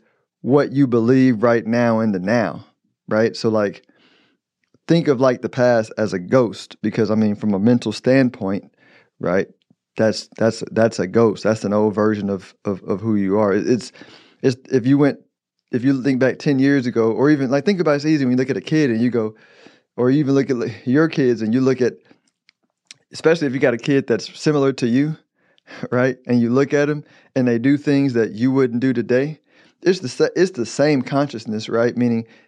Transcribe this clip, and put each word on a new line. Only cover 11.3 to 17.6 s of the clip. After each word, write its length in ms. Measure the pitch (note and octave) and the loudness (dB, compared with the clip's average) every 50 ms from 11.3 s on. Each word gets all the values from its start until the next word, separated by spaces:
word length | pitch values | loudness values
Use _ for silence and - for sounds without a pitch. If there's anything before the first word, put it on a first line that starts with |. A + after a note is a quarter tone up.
| F#2 - - | 2 0 -2
That's 200 | G2+ A2+ A2+ - | -2 -2 0 -2
an 100 | G2 G#2 | -2 0
old 220 | G#2+ G#2+ G#2+ F#2+ | 0 0 0 0
version 340 | G#2+ G#2 A2 G#2+ G#2 G2+ G2+ | 0 0 0 0 0 -2 -4
of, 240 | G2+ F#2 E2+ - - _ _ | -6 -6 -8 -14 -20 _ _
of, 180 | G#2+ G2 F2+ - | -8 -8 -8 -6
of 180 | - G2 F#2+ | -6 -6 -4
who 140 | G#2+ A2+ G#2+ | -2 -2 -2
you 240 | G2+ G2 F#2+ G2 G#2+ | 0 0 0 0 2
are. 140 | G#2+ G2+ F#2+ | 2 2 0
It, 140 | G#2 C#2+ F2+ | 0 0 0
it's, 240 | B2+ G#2+ - - - - - - - - - _ _ _ - | 0 -2 -2 -8 -16 -20 -20 -20 -20 -20 -20 _ _ _ -2
it's, 140 | C3+ B2 - _ - | -2 -2 -2 _ -4
if 140 | - B2+ A2 | -2 -2 2
you 120 | C3 C#3+ C#3 | 2 2 2
went, 220 | D3 C3+ - - _ _ _ _ _ _ _ _ _ _ | 2 0 0 -4 _ _ _ _ _ _ _ _ _ _
if 120 | - B2 A#2 | -6 -2 0
you 180 | C#3 C#3 C3 A2 | 0 0 0 0
think 160 | C#3+ C3 A#2+ | -2 0 2
back 200 | C3 B2+ G#2 - | 2 0 0 -2
ten 200 | - D#3 C#3+ C3 | -2 -2 0 2
years 260 | C3+ C#3 C#3+ C#3 A#2+ | 2 2 2 0 0
ago, 260 | B2 G#2 A#2 A2 A2+ | -2 -2 0 0 0
or 180 | G#2+ G2+ C3 D3 | 0 2 2 2
even, 200 | D3+ C3+ C3+ A#2 | 2 2 0 -2
like, 160 | C#3 C#3+ | -2 0